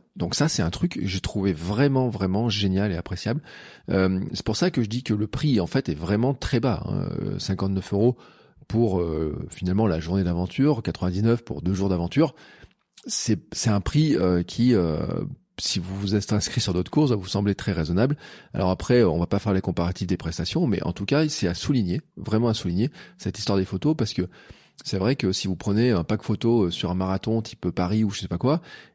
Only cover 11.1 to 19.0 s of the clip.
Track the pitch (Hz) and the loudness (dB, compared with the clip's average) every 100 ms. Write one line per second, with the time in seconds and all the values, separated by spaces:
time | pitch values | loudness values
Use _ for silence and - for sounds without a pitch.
11.1 | 90 113 117 - - 87 95 98 90 87 | 0 2 2 -2 -4 -2 0 2 0 0
12.1 | 135 156 - - - - _ _ - - | 2 0 0 -20 -20 -20 _ _ -20 -8
13.1 | - - 104 - - 113 101 - 147 156 | -6 -2 -2 -2 -4 0 0 2 2 4
14.1 | 120 90 90 87 - 123 110 85 78 78 | 4 4 2 0 2 4 6 4 0 -2
15.1 | 85 - 90 _ - - 92 90 98 101 | -4 -6 -10 _ -8 -4 -4 -4 -4 0
16.1 | 104 - 104 - - - 90 90 151 147 | 0 2 0 0 -2 0 0 0 2 2
17.1 | 107 90 98 101 95 - 85 78 87 131 | 2 0 0 0 0 -2 -2 0 2 2
18.1 | 143 - - - - 92 92 - 123 | 0 -6 -20 -10 -2 0 0 2 4